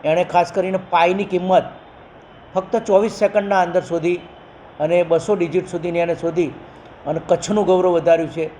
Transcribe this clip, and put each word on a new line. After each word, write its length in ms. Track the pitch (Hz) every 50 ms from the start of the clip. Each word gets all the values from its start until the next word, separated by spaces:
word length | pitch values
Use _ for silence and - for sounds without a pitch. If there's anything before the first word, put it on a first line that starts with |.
| -
એણે 200 | 151 160 175 180
ખાસ 280 | 175 - 175 170 170
કરીને 280 | - 202 180 190 190 180 185 -
પાઈની 340 | 180 170 170 175 185 196 202
કિંમત 400 | 202 185 175 180 185 185 170 - - - - - - - - - - - - - - - - - - -
ફક્ત 220 | 190 185 185 -
ચોવીસ 360 | 226 220 - 196 196 214 220
સેકન્ડના 500 | - - 208 196 - 214 202 202 202 190
અંદર 200 | 180 175 170 180
શોધી 340 | - - 165 170 156 175 175 175 - - - - - - - - - - - -
અને 240 | 151 160 170 175 175
બસો 320 | 165 165 165 - - 208
ડિજિટ 320 | 190 175 160 143 185 175
સુધીની 320 | - - 170 156 175 170 170
એને 160 | 170 170 165
શોધી 360 | 165 165 170 160 175 170 135 - - - - - - - - - - -
અને 140 | 139 156 165 -
કચ્છનું 380 | - 175 160 - - 208 214 196
ગૌરવ 260 | 170 185 180 180 180
વધાર્યું 380 | 175 165 147 170 165 165 165 143
છે. 200 | 123 165 156 156 -